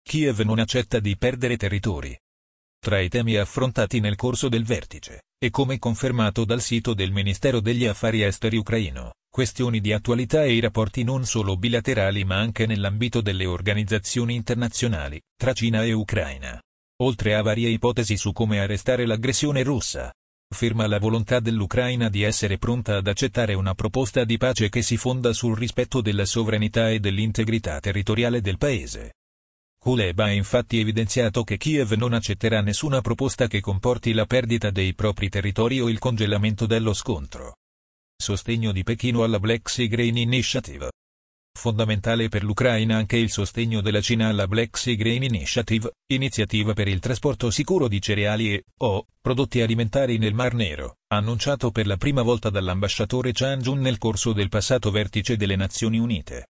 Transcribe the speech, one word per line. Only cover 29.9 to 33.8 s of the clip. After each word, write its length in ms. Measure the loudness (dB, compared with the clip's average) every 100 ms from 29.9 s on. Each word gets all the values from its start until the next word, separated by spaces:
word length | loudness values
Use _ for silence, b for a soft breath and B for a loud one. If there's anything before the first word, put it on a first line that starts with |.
| 0 0 0
ha 80 | 0
infatti 480 | 0 0 0 0 0
evidenziato 640 | 0 0 0 0 0 0
che 140 | -2 -4
Kiev 340 | 0 0 2
non 220 | 0 0
accetterà 480 | 0 -2 -2 0 2
nessuna 400 | 0 0 0 0
proposta 460 | 0 0 -2 0 0
che 120 | 0
comporti 540 | -2 0